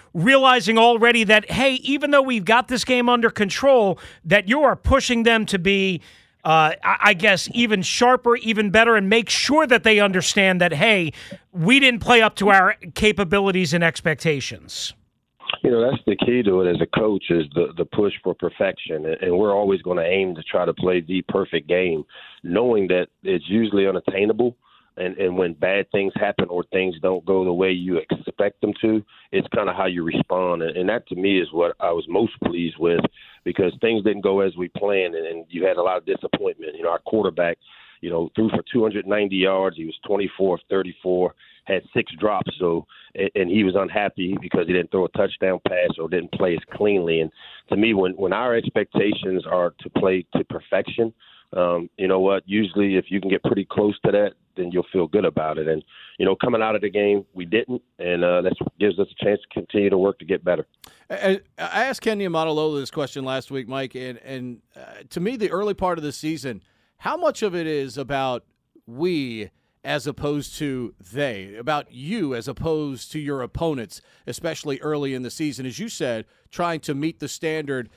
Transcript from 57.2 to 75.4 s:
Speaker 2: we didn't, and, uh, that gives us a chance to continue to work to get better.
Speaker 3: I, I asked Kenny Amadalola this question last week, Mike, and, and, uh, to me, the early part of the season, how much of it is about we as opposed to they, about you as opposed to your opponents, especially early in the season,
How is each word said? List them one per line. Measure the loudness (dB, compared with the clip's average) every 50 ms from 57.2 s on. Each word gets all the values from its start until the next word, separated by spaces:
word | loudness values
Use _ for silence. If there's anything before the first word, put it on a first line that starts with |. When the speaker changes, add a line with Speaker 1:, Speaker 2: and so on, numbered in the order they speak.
| -2 -6 _
Speaker 2:
we | -12 -6
didn't, | -2 -2 -2 0 -2 -6 -8 -8 _ _ -8
and, | -4 -2 0 0 2
uh, | 2 2 2
that | 2 0 -2 -2 -6 -8 -2 0
gives | 0 0 2 0
us | -4 -4
a | -4 -4 0
chance | 0 0 0
to | -4 _ -10 -10
continue | -10 -2 -2 0 2 2
to | 2
work | 2 2 0 -2 -4
to | -6
get | -6 -6 -4 0
better. | -2 -2 -2 -4 -10 _ _ -20 -20 _ _ _ -12
Speaker 3:
I, | -8 -4 -2 -2 -2 -2 -4 _ _
I | -12 -10 -6 -4 -2 -2
asked | -2 -4 -4
Kenny | -4 -4 -2 -2 -4
Amadalola | -2 -2 -2 -2 0 -2 0 -2 -2 -2 -4
this | -8 -6
question | -6 -6 -6 -6 -8 -10 -8
last | -6 -6 -6 -8 -8
week, | -10 -10 -10
Mike, | -8 -8 -8 -8 -8 -10
and, | -12 -12 -12 -14 -16
and, | -14 -14 -12 -10 -10 -12 -14 -16 _ _ _
uh, | -20 -20 -20 -20 -20 -20 -10
to | -6 -4
me, | -4 -4 -2
the | -2 -4 -2
early | -2 -2 -2 -2 -2
part | -2 -2 -2 -2
of | -4 -6
the | -8
season, | -8 -8 -8 -8 -8 -6 -8 -10 -10 -10 -14 _ _ _ _ _ _ _
how | -6 -6 -4
much | -2 -2 -2 -2 -2 -4
of | -4 -4
it | -4 -4
is | -4 -4 -4 -4 -6 -8 -12
about | -8 -4 -4 -2 -2 -2 -4 -6 -8 _ _ _ _ _ _ _ _
we | -18 -8 -4 -4 -2 -2 -2 -4 -6 -8 -10 -12 -14 -16 _ _ _ _ _ -8
as | -6 -6 -6 -6
opposed | -8 -8 -6 -6 -4 -4 -6 -8 -10 -10
to | -8 -8 -6 -6 -8 -8 -10 -14 _ -20 -14 -8
they, | -6 -6 -6 -6 -10 -12 -14 -16
about | -10 -6 -4 -4 -4 -6 -10 -16
you | -16 -10 -8 -6 -4 -4 -4 -6
as | -8 -8
opposed | -12 -12 -8 -4 -4 -4 -4 -4 -8 -10 -12 -14 -12
to | -10 -10
your | -8 -6 -6 -6 -8
opponents, | -8 -6 -4 -4 -2 -2 -4 -8 -12 -14 -20 _ _ _ _ _
especially | -14 -12 -8 -8 -8 -8 -8 -8 -8 -8 -6
early | -6 -6 -4 -4 -4 -6 -6
in | -8
the | -8 -10
season, | -8 -6